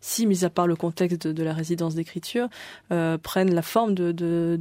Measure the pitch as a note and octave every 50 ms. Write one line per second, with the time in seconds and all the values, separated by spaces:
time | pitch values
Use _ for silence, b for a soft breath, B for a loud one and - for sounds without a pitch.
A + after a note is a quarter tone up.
0 | - - - - A3+ G#3+ G3 F3 F#3 E3+ - - F3 F3 E3 E3 - E3+ E3 -
1 | F#3 F3 F3 E3 - D#3+ D#3 E3 D#3+ D#3+ D#3+ D#3+ D#3+ D#3+ F3 E3 E3+ E3 D#3+ E3
2 | E3 - - F3 - - - A#3+ A#3+ B3 B B B B B B B _ F3+ E3+
3 | E3 D#3+ E3 D#3+ - - - F#3+ F#3+ F#3+ F3 E3+ D#3+ - - A3+ A#3 A3 G3 F3+
4 | F3 E3+ E3+ E3+ F3 E3+ E3+ E3+ E3+ E3+ E3+ E3